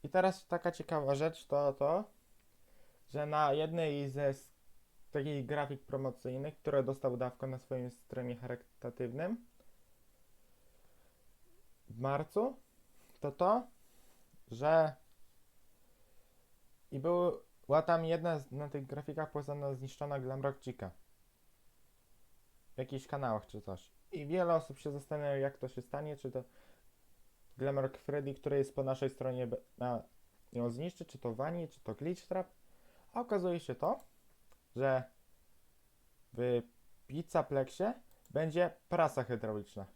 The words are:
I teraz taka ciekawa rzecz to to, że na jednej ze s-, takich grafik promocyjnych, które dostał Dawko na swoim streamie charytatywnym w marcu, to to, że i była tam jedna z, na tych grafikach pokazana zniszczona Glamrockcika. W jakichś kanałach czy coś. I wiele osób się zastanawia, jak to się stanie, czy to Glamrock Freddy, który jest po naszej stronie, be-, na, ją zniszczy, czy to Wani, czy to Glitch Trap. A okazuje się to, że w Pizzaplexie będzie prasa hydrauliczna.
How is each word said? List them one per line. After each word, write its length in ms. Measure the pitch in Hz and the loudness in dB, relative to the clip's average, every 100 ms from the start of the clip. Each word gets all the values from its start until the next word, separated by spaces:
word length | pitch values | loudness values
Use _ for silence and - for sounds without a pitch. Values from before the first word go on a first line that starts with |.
I 60 | 143 | 0
teraz 380 | 185 185 185 - | 4 4 2 -4
taka 260 | 175 175 | -2 -2
ciekawa 420 | 170 151 160 139 | -4 -2 0 2
rzecz 320 | 139 156 160 - | 2 0 -2 -2
to 260 | 143 143 | 2 2
to, 320 | 135 143 175 214 - _ - _ _ - - - - - | 2 2 2 0 -14 _ -20 _ _ -20 -20 -20 -20 -8
że 160 | 147 147 | -4 0
na 260 | 151 147 | 4 4
jednej 580 | 143 160 165 160 143 139 | 4 2 0 0 0 -2
ze 160 | 135 143 | 0 0
s-, 260 | 135 - - - - - - - | 0 -8 -20 -20 -20 -20 -20 -4
takich 340 | 151 143 143 120 | -2 0 -2 -2
grafik 360 | 147 139 139 | -2 -2 -4
promocyjnych, 760 | - 139 135 123 131 127 143 151 | -4 -2 -2 -4 -6 -4 -6 -4
które 240 | - 139 | 2 4
dostał 340 | 131 135 135 123 | 4 2 0 0
Dawko 300 | 123 - 135 | -2 -2 -6
na 120 | 127 | -6
swoim 320 | - 131 123 | -6 -4 -4
streamie 460 | - - - 123 117 | -10 -10 -6 -6 -6
charytatywnym 1080 | 120 123 - - 123 - 123 127 175 233 - - - - - - - _ - - - - - - - - - _ - - - - - - - | -6 -6 -8 -10 -10 -4 -4 -2 -2 -2 -8 -20 -20 -20 -20 -20 -20 _ -20 -20 -20 -20 -20 -20 -20 -20 -20 _ -20 -20 -20 -20 -20 -20 -16
w 100 | 113 | -4
marcu, 640 | 131 143 151 - 247 269 - _ - - - - | 0 0 0 2 2 -2 -18 _ -20 -20 -20 -6
to 120 | 143 | -6
to, 340 | 139 180 226 247 - - - - - - - - | 2 4 4 0 -18 -20 -20 -20 -20 -20 -20 -14
że 440 | 117 147 160 156 139 - - - - - - - _ - - - - - - _ - - - - | 0 6 8 6 2 -18 -20 -20 -20 -20 -20 -20 _ -20 -20 -20 -20 -20 -20 _ -20 -20 -20 -10
i 100 | 139 | -4
była 840 | 156 175 175 - - - - 147 | 2 4 2 0 -8 -20 2 4
tam 220 | 160 165 | 6 2
jedna 340 | 165 165 170 156 | 4 0 0 -2
z, 140 | 135 | -4
na 160 | 131 147 | -8 -6
tych 180 | 143 131 | -6 -6
grafikach 440 | 139 147 147 151 | -8 -6 -6 -4
pokazana 440 | 147 143 143 139 | -4 -6 -4 -4
zniszczona 460 | 135 131 - 143 139 | -4 -8 -8 -4 -4
Glamrockcika. 720 | 127 135 139 135 - 120 95 - - - - _ _ _ - _ - _ _ - - - _ - - | -4 -2 -2 -2 -8 -8 -8 -10 -20 -20 -20 _ _ _ -20 _ -20 _ _ -20 -20 -20 _ -20 -16
W 40 | - | -8
jakichś 280 | 131 135 135 | -6 -8 -6
kanałach 400 | 143 131 107 - | -4 0 -2 -4
czy 140 | 107 | -12
coś. 300 | 104 95 - - - | -10 -10 -12 -20 -12
I 140 | - 143 | -8 -2
wiele 280 | 180 175 | 2 4
osób 240 | 165 - 135 | 4 2 -8
się 120 | 151 | -6
zastanawia, 460 | 143 139 151 143 139 | -6 -6 -4 0 2
jak 220 | 135 135 | 0 -2
to 100 | 131 | -8
się 140 | - | -8
stanie, 340 | - 139 151 143 | -8 -8 -6 -6
czy 140 | 131 | -6
to 140 | 127 120 - - - - _ _ - - _ - - | -6 -8 -20 -20 -20 -20 _ _ -20 -20 _ -20 -2
Glamrock 420 | 131 139 131 - | 0 2 0 -4
Freddy, 360 | - 143 139 | -4 -2 -2
który 240 | 139 151 139 | -4 0 2
jest 160 | 135 | 2
po 80 | - | 0
naszej 280 | 135 131 135 | 0 2 0
stronie, 360 | 135 131 127 120 | 0 -4 -2 -2
be-, 140 | 120 - - | -4 -8 -4
na, 240 | 123 117 - - - _ - | -2 -2 -4 -20 -20 _ -8
ją 180 | 123 120 | -2 -2
zniszczy, 340 | 117 165 - | -2 -6 -8
czy 140 | 170 - | -14 -6
to 160 | 120 | -6
Wani, 340 | 113 143 170 165 | -2 -2 -2 -6
czy 120 | - | -10
to 140 | - | -10
Glitch 320 | 110 151 180 - | -6 -4 -6 -2
Trap. 220 | 185 180 - - - - - - | -4 -4 -10 -20 -20 -20 -20 -10
A 80 | - | -6
okazuje 400 | 240 202 180 170 | 0 2 2 -2
się 140 | - | -4
to, 300 | 123 156 - - _ - - - - _ 117 | -2 0 0 -6 _ -20 -20 -20 -20 _ 0
że 280 | 135 131 127 - - - - - - _ _ _ _ _ - | 2 2 0 -16 -20 -20 -20 -20 -20 _ _ _ _ _ -14
w 300 | - 123 120 117 _ - - - | -2 2 2 0 _ -20 -20 -10
Pizzaplexie 880 | 143 165 165 151 139 131 - 202 254 - - - | -8 0 0 2 0 0 0 -2 -2 -12 -20 -4
będzie 400 | 151 160 160 175 - _ | 0 0 2 2 0 _
prasa 360 | 170 160 147 | 2 4 2
hydrauliczna. 640 | 120 117 110 107 98 - 98 | -2 -2 -2 -4 -6 -10 -12